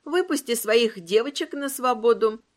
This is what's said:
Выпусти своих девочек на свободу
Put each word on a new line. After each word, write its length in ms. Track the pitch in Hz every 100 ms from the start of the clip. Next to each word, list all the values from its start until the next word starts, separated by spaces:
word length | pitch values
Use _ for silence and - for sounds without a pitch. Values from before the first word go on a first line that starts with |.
Выпусти 500 | 302 349 359 294 -
своих 460 | 233 208 226 226 208
девочек 540 | 165 214 254 277 320
на 140 | 285 277
свободу 720 | - 247 233 226 214 220 220 _